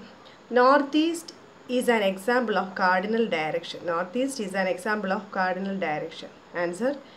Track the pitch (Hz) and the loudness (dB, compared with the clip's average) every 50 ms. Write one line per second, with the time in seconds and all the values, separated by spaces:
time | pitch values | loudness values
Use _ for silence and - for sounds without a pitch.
0 | - - - - - - - - - - 233 247 247 262 285 294 277 277 - 302 | -10 -16 -20 -20 -20 -20 -20 -20 -10 0 4 6 8 8 8 6 4 2 2 2
1 | 311 339 330 - - - - - - - - - - - 247 254 214 240 233 220 | 2 2 0 -4 -8 -12 -18 -20 -20 -20 -20 -20 -8 -4 -2 0 2 2 2 4
2 | 202 196 190 190 - - - - - 214 202 - 190 190 - - 196 185 185 185 | 2 2 0 0 0 0 2 2 2 2 0 0 -2 -2 -2 2 2 4 4 2
3 | 185 208 226 226 226 190 175 160 156 156 160 170 170 - - - - 175 165 170 | 2 0 0 0 0 0 0 -2 0 -2 -2 -4 -6 -8 -10 -8 -4 -2 -2 -2
4 | 190 185 - 247 269 269 - - 208 185 190 196 185 185 175 - - 220 214 214 | -2 -2 -2 -2 -2 -2 -2 -4 -6 -4 -2 -2 0 0 -2 -2 -2 -2 -2 -2
5 | 196 190 190 208 196 - - 196 185 185 180 185 196 196 196 185 170 156 151 156 | -2 -2 -2 -2 -4 -4 -2 -2 0 0 -2 -2 -4 -4 -4 -4 -4 -4 -4 -4
6 | 170 165 - - - - - - - - - 170 175 175 175 180 233 269 294 277 | -6 -8 -10 -14 -16 -16 -18 -20 -20 -10 -6 -4 -4 -4 -2 -2 -2 -2 -4 -4
7 | - - - | -8 -18 -20